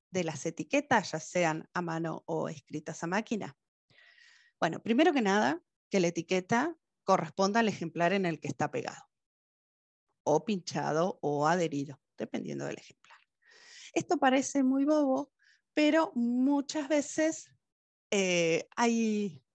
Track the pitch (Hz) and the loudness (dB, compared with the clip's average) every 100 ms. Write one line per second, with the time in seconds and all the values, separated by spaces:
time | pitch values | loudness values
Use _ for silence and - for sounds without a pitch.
0 | _ 180 165 - 165 - 156 285 285 226 | _ -4 -4 -4 -6 -6 -2 -2 2 0
1 | 170 156 - 180 165 156 - 180 170 165 | 0 -8 -4 0 0 -2 -6 -6 -4 -4
2 | 165 - - 160 156 156 - 151 160 156 | -6 -8 -6 -6 -6 -8 -12 -12 -10 -10
3 | 170 196 220 214 - - _ _ _ _ | -4 -4 -4 -6 -8 -14 _ _ _ _
4 | - _ - - _ - 170 - - 233 | -20 _ -20 -20 _ -4 -4 -2 0 4
5 | 339 285 202 202 240 339 _ _ _ 196 | 4 4 2 2 2 -2 _ _ _ 0
6 | 175 170 165 185 185 233 320 330 _ _ | 2 0 -2 -2 0 0 0 -6 _ _
7 | - 185 160 - 196 220 220 147 165 165 | 2 2 2 0 2 2 0 0 -6 0
8 | 170 196 175 156 135 - 147 143 - - | 0 2 0 -4 -6 -4 -4 -4 -8 -12
9 | - _ _ _ _ _ _ _ _ _ | -20 _ _ _ _ _ _ _ _ _
10 | _ _ - 151 - 196 - 156 143 151 | _ _ 0 2 2 -4 -4 -4 -2 0
11 | 185 - 147 147 151 180 160 143 147 135 | 0 -2 -4 0 2 2 0 -4 -8 -12
12 | _ - - 214 - 139 143 - - - | _ -12 -8 -8 -8 -8 -8 -10 -16 -20
13 | _ - _ _ _ - - - - 320 | _ -20 _ _ _ -20 -20 -20 -8 -6
14 | - 311 269 262 262 277 262 269 277 302 | -2 2 2 2 0 0 2 2 2 2
15 | 277 262 294 _ _ _ _ - 302 320 | 2 0 -4 _ _ _ _ 2 4 4
16 | 320 240 233 247 262 285 285 311 277 302 | 2 0 0 2 2 2 -2 -4 0 0
17 | 277 - 320 320 - _ _ _ _ _ | 0 0 0 -2 -12 _ _ _ _ _
18 | - 202 185 175 165 165 - - 240 226 | -4 0 2 2 2 0 -2 0 0 2
19 | 220 208 202 143 _ | 0 0 -4 -8 _